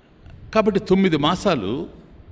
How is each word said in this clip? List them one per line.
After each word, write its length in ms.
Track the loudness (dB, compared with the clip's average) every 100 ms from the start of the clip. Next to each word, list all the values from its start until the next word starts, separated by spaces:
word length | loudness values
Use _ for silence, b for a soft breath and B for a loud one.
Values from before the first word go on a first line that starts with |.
| _ _ -20 -20 -4 0
కాబట్టి 240 | 0 0
తొమ్మిది 380 | 2 2 2 2
మాసాలు 720 | 0 0 0 -2 -2 -6 -8 -14 -20 -20 -12